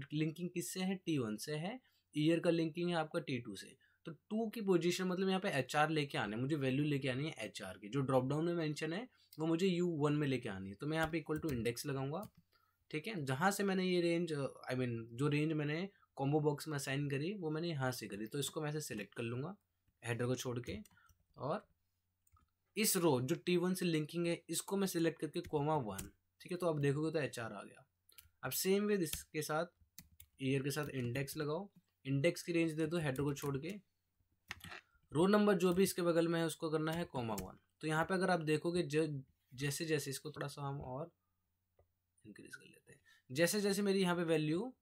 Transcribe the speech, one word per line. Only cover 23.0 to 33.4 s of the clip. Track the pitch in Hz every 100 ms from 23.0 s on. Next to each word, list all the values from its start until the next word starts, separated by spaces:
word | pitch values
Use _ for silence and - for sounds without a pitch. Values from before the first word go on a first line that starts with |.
| 170 127
जो | 131 165
टी | - 175
वन | 180
से | 185
लिंकिंग | 175 156 151 165 170
है | 170 -
इसको | 165 - 196
मैं | 190
सिलेक्ट | 170 165 160
करके | 156 175
कॉमा | - 151 147 156 107
वन। | 95 95 _ _ _
ठीक | -
है, | 175
तो | 175
आप | 151
देखोगे | 143 139 156
तो | 156
एचआर | 127 123 113
आ | 101
गया। | 107 - _ _ _ - - _
अब | 131
सेम | - 185 196 208
वे | 202
इसके | 156 - - 156
साथ | 151 156 175 _ _ - - - - -
ईयर | 135 139
के | 139
साथ | 143 143
इंडेक्स | 135 120 131 139 156
लगाओ, | 147 160 202 - _ _
इंडेक्स | 135 139 175 175
की | -
रेंज | 170 165
दे | 156 156
दो | 175
हेडर | 151 131
को | 143
छोड़ | 139